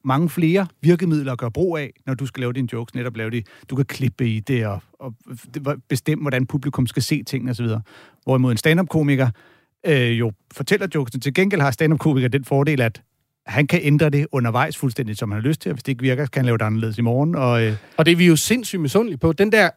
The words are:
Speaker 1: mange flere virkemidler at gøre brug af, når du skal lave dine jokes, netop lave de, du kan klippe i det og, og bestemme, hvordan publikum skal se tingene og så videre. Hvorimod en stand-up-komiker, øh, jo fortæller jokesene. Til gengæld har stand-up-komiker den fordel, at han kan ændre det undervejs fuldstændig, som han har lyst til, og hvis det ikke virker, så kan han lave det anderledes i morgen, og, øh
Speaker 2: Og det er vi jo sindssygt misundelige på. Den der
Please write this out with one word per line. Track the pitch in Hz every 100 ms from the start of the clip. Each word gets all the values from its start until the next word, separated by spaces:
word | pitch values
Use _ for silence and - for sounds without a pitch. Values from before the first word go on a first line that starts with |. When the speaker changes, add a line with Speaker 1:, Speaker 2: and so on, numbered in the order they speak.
Speaker 1:
mange | 135 135 165
flere | 175 160 190 185 -
virkemidler | 151 170 180 151 135
at | 120
gøre | 120
brug | 123 180 160
af, | 135 - -
når |
du | 127 135
skal | -
lave | 123
dine | 123 123
jokes, | 117 117
netop | 127 123 113
lave | 110
de, | 120 107 - -
du | 135
kan |
klippe | 139 - 131 - 120
i | 110
det | 104 127 107
og, | 98 - _
og | 135 110 - 123 - 120 139 139 -
bestemme, | 131 - 151
hvordan | 143 127 127
publikum | 143 143 - 123
skal | -
se | 117 151
tingene | - 135 123
og | 117
så |
videre. | 117 113 - - - _
Hvorimod | - 131 127
en | 113
stand-up-komiker, | 156 165 180 160 147 135 127 - _ _ _ _ 175
øh, | 143 120 117
jo | 117 - _
fortæller | - 139 208 196
jokesene. | 160 120 131
Til | 139
gengæld | 135 196 196
har | 139
stand-up-komiker | 117 160 156 160 131 123
den | 139
fordel, | 127 139 143 143
at | 117 - _ _ _ _ -
han | 101 147
kan | 170
ændre | 147 147 156
det | 143 151
undervejs | 135 120 120 151 -
fuldstændig, | 135 - 113 104
som | 107
han | 104
har | 120
lyst | 160
til, | 185
og |
hvis | 156
det | -
ikke | 123
virker, | 131 127
så | 143
kan | 139
han | 127
lave | 113
det |
anderledes | 107 110 113 107
i |
morgen, | 117 123 156
og, | 165 127 117
øh | 113 107 - -
Speaker 2:
Og | 160
det |
er | 170
vi | 180
jo | 156
sindssygt | - 240 214 185
misundelige | 143 196 233 147
på. | 123
Den | 120 208
der | 220 185